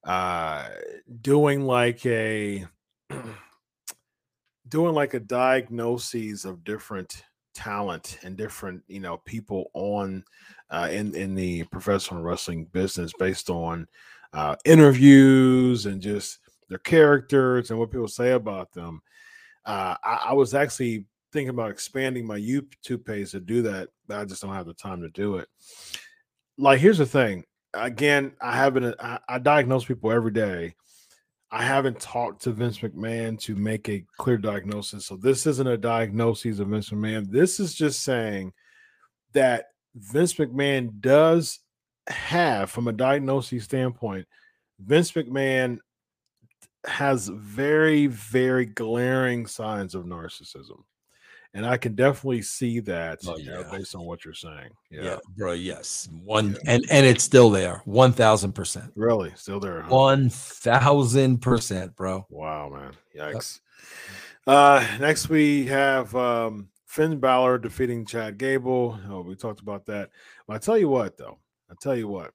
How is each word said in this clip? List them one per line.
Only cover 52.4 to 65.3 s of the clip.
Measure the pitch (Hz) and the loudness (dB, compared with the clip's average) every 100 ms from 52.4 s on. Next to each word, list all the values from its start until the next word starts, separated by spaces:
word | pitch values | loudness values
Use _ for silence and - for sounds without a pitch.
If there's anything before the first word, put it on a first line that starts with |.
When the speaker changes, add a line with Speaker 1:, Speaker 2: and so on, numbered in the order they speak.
Speaker 1:
see | 101 - 123 117 | -4 -6 -4 -4
that, | 101 85 82 78 92 | -4 -6 -6 -8 -10
Speaker 2:
Oh, | 80 | -12
Speaker 1:
you | 73 | -12
know, | 90 | -14
Speaker 2:
yeah. | 90 95 | -12 -12
Speaker 1:
based | 95 92 | -12 -12
on | 85 | -12
what | 85 | -14
you're | 80 | -14
saying. | 80 82 76 64 _ _ | -18 -18 -18 -20 _ _
Speaker 2:
Yeah, | 76 | -12
Speaker 1:
Yeah. | 95 92 - 92 | -10 -10 -14 -10
Speaker 2:
bro, | 95 | -6
yes. | 87 90 73 - - 87 80 | -6 -8 -10 -10 -12 -12 -16
One, | 95 107 107 | -2 0 0
Speaker 1:
Yeah. | 104 - 120 | -4 2 2
Speaker 2:
and, | - | 6
and | 151 135 | 8 8
it's | 120 | 6
still | - 131 120 | 6 10 10
there, | 101 90 87 - | 8 0 -4 -2
one | 104 127 | 6 6
thousand | 123 113 107 95 | 6 4 4 2
percent. | 98 90 95 - 101 | -6 -8 -10 -12 -4
Speaker 1:
Really? | 113 113 87 - | 0 0 -2 -12
Still | - 98 | -10 -8
there, | 98 82 | -8 -10
huh? | 80 131 | 0 4
Speaker 2:
One | 135 135 127 | 4 4 2
thousand | - - - 120 123 131 143 127 131 131 123 | -2 -16 -6 2 4 4 4 4 2 2 2
percent, | 127 120 - 95 90 - | 2 0 0 -8 -8 -8
bro. | 95 95 95 | -6 -6 -10
Speaker 1:
Wow, | 76 78 78 73 | -12 -10 -10 -10
man. | 69 69 69 _ 73 | -14 -18 -20 _ -14
Speaker 2:
Yep. | 76 | -10
Speaker 1:
Yikes. | - - - _ _ - - - - - - - | -10 -12 -16 _ _ -20 -20 -18 -18 -20 -10 6
Uh, | 143 143 139 113 107 | 8 10 8 4 -2
next | 143 151 | 0 0
we | - | 0